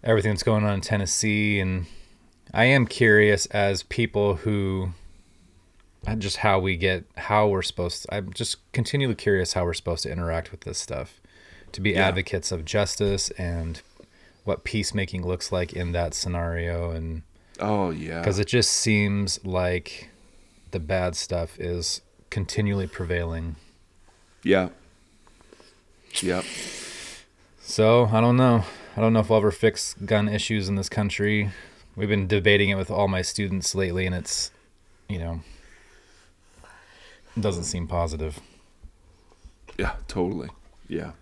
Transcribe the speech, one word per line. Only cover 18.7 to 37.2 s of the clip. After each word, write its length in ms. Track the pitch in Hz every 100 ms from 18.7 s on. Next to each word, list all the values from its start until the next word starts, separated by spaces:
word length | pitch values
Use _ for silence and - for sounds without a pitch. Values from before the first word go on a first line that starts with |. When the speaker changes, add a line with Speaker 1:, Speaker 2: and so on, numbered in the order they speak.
Speaker 1:
seems 680 | - - 104 104 101 98 - 95
like 640 | 92 90 90 - - - _ _ - _ _ - 92
the 60 | 78
bad 300 | 95 90 87
stuff 440 | - 87 82 -
is 420 | 87 87 82 - _ _ _
continually 560 | - 87 - 104 98 92
prevailing. 680 | - 85 87 82 82 82 78 - _ _ _ _ _ _ _
Speaker 2:
Yeah. 260 | - 95 90 - _ _ _ _ _ _ _ - - _ _ _ _ -
Yeah. 220 | 90 90 - - - - - - - - - _ _ _
Speaker 1:
So, 460 | - - 110 120 117
I 100 | 110
don't 160 | 117 123
know. 260 | 127 117 92 - - -
I 60 |
don't 100 | 113
know 100 | 113
if 80 | 104
we'll 80 | 110
ever 100 | 104
fix 460 | 92 110 - - -
gun 340 | 101 107 107
issues 400 | 104 - 110 95
in 60 | 98
this 120 | 95
country. 640 | - 101 - 104 107 101 - - - - -
We've 120 | 101
been 200 | 104 95
debating 420 | 104 98 101 101
it 60 | 98
with 160 | 95
all 160 | 90 98
my 160 | 95
students 500 | 90 - 101 95 -
lately, 320 | 95 95 92 92
and 80 |
it's, 380 | 90 - - - _ _ _ _ _ _
you 80 | 95
know, 240 | 82 82 - - - - _ - _ _ _ _ _ _ - - - - - -